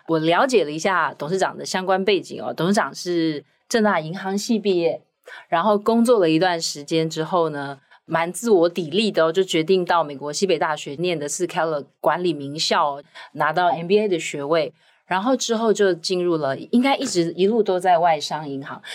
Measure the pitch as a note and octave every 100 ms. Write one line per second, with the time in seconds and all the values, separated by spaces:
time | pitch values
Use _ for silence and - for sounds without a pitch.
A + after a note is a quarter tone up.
0 | - D#3+ D#3+ F3 C4+ A#3 D3 D#3 G3 F3+
1 | D3 D3+ D3 F#3+ E3+ - C#3+ F#3+ F#3 F#3+
2 | G3 F#3+ - B2+ A2+ B2 E3+ G3+ C#3+ -
3 | F3+ F3 D#3+ D3 - _ _ A#3 G#3+ F3+
4 | D#3 F#3 F#3+ G3+ - A3+ G3 F3+ E3 -
5 | - _ - - - E3 G3+ G#3 G#3 A#3
6 | A#3 A#3 E3 D#3+ F#3 C3+ - D3 C#3+ E3
7 | D#3+ D#3+ D#3+ F3 D#3+ C#3+ C#3 C#3 _ -
8 | - E3 E3+ F3+ A#3 F#3+ E3+ E3+ D#3+ F3+
9 | A3 F#3 D#3+ E3+ F#3 E3 D#3+ F#3+ F3 F3
10 | D3 C#3 C#3+ D3 F#3+ D#3 E3 D3+ D#3 C#3
11 | F3+ E3 C#3+ - E3+ E3+ D#3+ D3 C3+ _
12 | D#3+ D#3+ F3+ D3 C#3 D3+ - G3+ D3+ C#3+
13 | - - - D3+ D3+ D#3+ F3 E3 E3+ G#3
14 | G#3+ E3+ D#3+ D3 C#3+ E3 C#3 - _ _
15 | _ F3+ A3 B3+ - A3+ A3+ G3+ G3+ E3+
16 | - F3+ F3 E3 C#3 C3 - A#3+ C4+ C#4
17 | C4 F3 E3+ D#3+ G3 A#3 G3+ F3+ F#3 E3+
18 | F3 D3+ - D3+ D3+ C3+ C#3 A#2+ -